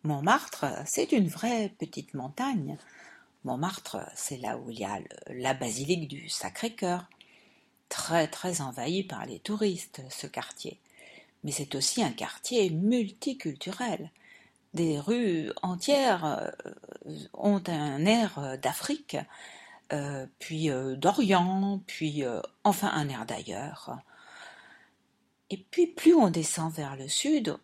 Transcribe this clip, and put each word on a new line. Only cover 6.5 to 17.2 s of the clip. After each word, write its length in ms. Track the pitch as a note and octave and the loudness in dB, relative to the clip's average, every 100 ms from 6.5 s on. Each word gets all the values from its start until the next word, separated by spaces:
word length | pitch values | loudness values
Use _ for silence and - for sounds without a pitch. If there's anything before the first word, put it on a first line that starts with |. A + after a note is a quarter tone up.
| - A3+ A#3 F#3 F3 F3+ _ - - _ _ _ _ _ | -6 -6 -2 -2 -2 -6 _ -20 -20 _ _ _ _ _
Très, 380 | - - E3 D#3 | -8 2 2 2
très 340 | - F#3 E3+ | -2 -4 -4
envahi 420 | C3+ B2 B2 F#3 | -4 -4 -2 -2
par 220 | F#3+ A#2+ - | -2 -8 -8
les 120 | - | -10
touristes, 600 | - G#3+ G#3 E3+ - - C3 | -6 0 0 0 -8 -14 -14
ce 160 | - D3 | -10 -8
quartier. 540 | - - - - - _ - - - - _ | -8 -8 -10 -12 -12 _ -20 -20 -20 -20 _
Mais 80 | D3 | -6
c'est 240 | C#3 C#3 C3+ | -4 -4 0
aussi 260 | - - | 0 2
un 100 | F3 | 0
quartier 600 | A2+ - - - B3 F#3+ | 0 -8 -8 0 2 4
multiculturel. 1400 | D#3+ G3+ B3 G3+ - C#4+ C4+ D#3+ C#3 - G3 B3 E3+ D#3 _ - - _ _ _ | 4 4 4 0 -4 -4 -4 -6 -6 -8 -4 -4 -4 -8 _ -20 -20 _ _ _
Des 260 | E3 E3 D3 | 0 2 2
rues 520 | D3 A#3+ A3+ E3+ D#3 - | 0 2 2 2 -2 -2
entières, 640 | F3+ F3+ - C#4+ C4 F3+ D#3 | -2 -2 2 4 6 4 2
euh, 880 | - - - - - - - - D3+ | 0 -4 -8 -14 -14 -18 -16 -12 -12